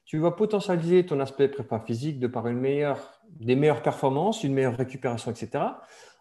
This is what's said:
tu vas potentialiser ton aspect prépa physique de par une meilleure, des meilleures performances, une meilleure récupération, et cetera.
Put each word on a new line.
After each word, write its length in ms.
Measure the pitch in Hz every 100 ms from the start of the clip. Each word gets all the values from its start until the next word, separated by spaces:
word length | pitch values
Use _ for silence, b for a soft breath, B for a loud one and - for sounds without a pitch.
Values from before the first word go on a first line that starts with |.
| -
tu 120 | 156
vas 120 | 170
potentialiser 720 | 175 214 208 190 175 165 180 180
ton 140 | 139
aspect 260 | 135 - 135
prépa 320 | - 113 110
physique 400 | - 117 151 135
de 80 | 123
par 200 | 123 117
une 120 | 120
meilleure, 600 | 135 143 147 131 - _ -
des 260 | - 113 131
meilleures 260 | 151 147
performances, 640 | 151 - 135 143 196 220
une 100 | 139
meilleure 240 | 135 131 120
récupération, 540 | 127 139 131 117 123
et 40 | 107
cetera. 460 | 113 143 214 - B B B B